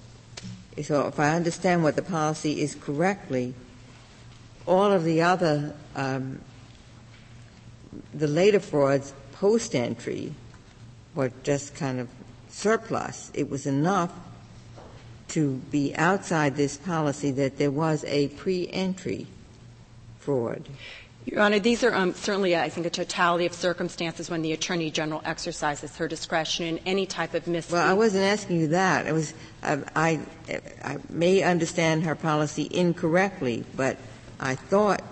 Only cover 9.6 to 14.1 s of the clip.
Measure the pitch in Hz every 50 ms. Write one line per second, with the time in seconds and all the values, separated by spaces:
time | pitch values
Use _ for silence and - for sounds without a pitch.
9.6 | - - - 131 120 117 117 - - - - - - - 147 - - - - -
10.6 | - - - - - - - - - - - 147 131 123 - - - 143 143 139
11.6 | - - - - 151 135 127 127 120 117 - - - - - - - - - -
12.6 | - 202 226 220 - - 143 - - - - - - - - - 143 117 139 135
13.6 | - 143 139 139 151 175 202 185 170 180